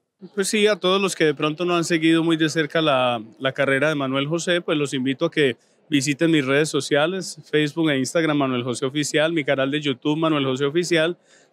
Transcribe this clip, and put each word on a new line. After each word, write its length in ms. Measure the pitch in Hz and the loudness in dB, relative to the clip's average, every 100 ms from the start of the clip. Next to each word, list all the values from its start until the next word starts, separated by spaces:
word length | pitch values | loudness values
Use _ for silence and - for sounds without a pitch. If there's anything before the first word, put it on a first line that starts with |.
| _ _ 185 208 | _ _ -10 -4
Pues 120 | 190 | -2
sí, 200 | 214 208 | 2 2
a 80 | 208 | 2
todos 260 | 180 190 | 0 0
los 140 | 196 - | 0 0
que 80 | |
de 100 | 160 | 0
pronto 320 | 143 156 151 175 | 2 -4 -2 -2
no 100 | 175 | 0
han 80 | |
seguido 400 | 165 170 160 165 | 0 0 2 2
muy 140 | 165 160 | 2 0
de 120 | 160 | 0
cerca 340 | 165 147 170 | 0 -2 0
la, 400 | 156 131 127 120 110 - | 2 2 2 -2 -6 -6
la 120 | 131 | -6
carrera 380 | 131 135 135 147 | -2 0 2 0
de 60 | 151 | 0
Manuel 320 | 135 135 143 | -2 -2 -2
José, 340 | 170 170 175 | -4 -2 -2
pues 160 | 175 156 | -2 -2
los 160 | 143 | -2
invito 320 | 139 127 135 165 | -2 -4 -2 -2
a 60 | |
que 260 | 160 139 113 _ _ _ | 2 0 0 _ _ _
visiten 400 | 147 135 139 170 | 0 0 0 2
mis 160 | 156 131 | 2 2
redes 240 | 139 156 | 0 2
sociales, 720 | 147 - 143 156 190 175 - - | -2 0 2 2 -2 -8 -14 -2
Facebook 400 | 151 151 160 160 | 0 0 0 0
e 80 | 135 | 0
Instagram, 400 | 127 175 160 147 | 0 0 0 0
Manuel 260 | 135 127 | 0 0
José 220 | 123 117 135 | -2 -4 -4
Oficial, 480 | 147 139 156 156 | -2 -2 0 0
mi 100 | 170 | 0
canal 280 | 143 135 135 | 0 0 0
de 100 | 147 | 0
YouTube, 380 | 143 123 147 151 | -2 -2 -2 0
Manuel 260 | 160 151 135 | 0 0 0
José 200 | 131 143 | 0 0
Oficial, 520 | 160 170 165 160 175 _ _ _ | -2 0 2 0 -2 _ _ _